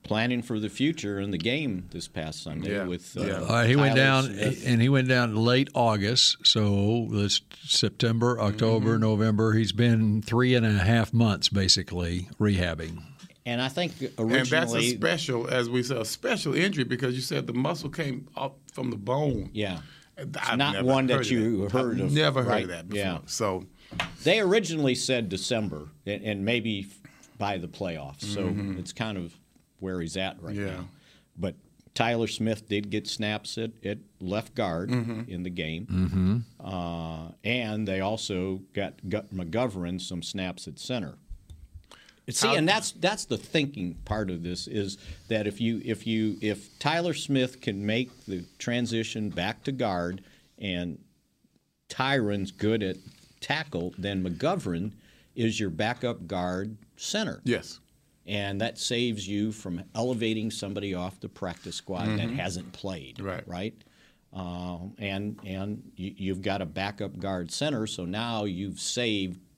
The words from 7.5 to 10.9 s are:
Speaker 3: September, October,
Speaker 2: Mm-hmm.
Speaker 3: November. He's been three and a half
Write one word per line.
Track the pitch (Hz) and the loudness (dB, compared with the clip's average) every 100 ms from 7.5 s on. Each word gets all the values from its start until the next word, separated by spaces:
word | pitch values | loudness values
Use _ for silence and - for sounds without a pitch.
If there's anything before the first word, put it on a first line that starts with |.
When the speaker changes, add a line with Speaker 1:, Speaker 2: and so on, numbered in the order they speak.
| - | -16
Speaker 3:
September, | - - 107 - 120 113 120 117 | 0 2 2 2 2 4 4 4
October, | 107 104 113 113 107 | 2 4 4 6 6
Speaker 2:
Mm-hmm. | 113 | 6
Speaker 3:
November. | 110 104 110 107 113 | 6 6 4 6 6
He's | 110 104 | 6 4
been | 101 120 113 110 107 | 4 6 8 6 4
three | - 113 127 | 4 4 6
and | 123 113 | 6 6
a | |
half | 104 92 | 6 6